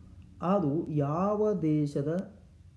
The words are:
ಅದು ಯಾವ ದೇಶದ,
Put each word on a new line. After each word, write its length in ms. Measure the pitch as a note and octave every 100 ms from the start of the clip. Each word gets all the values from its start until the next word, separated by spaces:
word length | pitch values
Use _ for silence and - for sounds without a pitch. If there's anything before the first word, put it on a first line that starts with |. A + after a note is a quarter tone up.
| - - - -
ಅದು 480 | E3 G3+ D3+ D#3 -
ಯಾವ 640 | D3+ C#3+ D#3+ G3+ G#3 G#3+
ದೇಶದ, 840 | F#3+ D#3 D3+ D3 D3 C#3+ F3 - - - - -